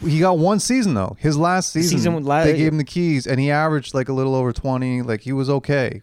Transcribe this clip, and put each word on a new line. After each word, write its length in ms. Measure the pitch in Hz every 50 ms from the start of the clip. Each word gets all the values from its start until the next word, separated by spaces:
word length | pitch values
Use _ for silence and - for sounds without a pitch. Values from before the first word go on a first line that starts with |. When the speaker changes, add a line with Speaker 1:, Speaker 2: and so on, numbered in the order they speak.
Speaker 1:
he 180 | - 165 143 156
got 200 | 175 185 185 160
one 200 | 156 190 214 202
season, 360 | - - 247 262 233 202 139
though. 200 | 104 95 - 95 -
His 180 | - 151 151 143
last 360 | 160 170 180 185 180 - -
Speaker 2:
The 80 | 156 165
Speaker 1:
season, 140 | 175 151 135
Speaker 2:
season 160 | 113 - 170
with 80 | 160 143
la- 200 | 139 143 151 160
Speaker 1:
they 140 | 151 156 156
gave 120 | 156 160
him 80 | 151 156
the 40 | 143
keys, 440 | - - 180 175 170 156 135 127 -
and 120 | 135 127
he 120 | 135 143
averaged, 420 | 147 147 156 160 156 147 123 - -
like, 160 | 135 127 131
a 40 | 135
little 200 | 131 131 135 135
over 180 | 131 127 123
twenty. 520 | 117 - - 135 131 127 131 127 127 127 123
Like, 180 | 123 113 107
he 100 | - 127
was 160 | 135 135 135 131
okay. 540 | 143 139 - - 143 143 127 113 - 107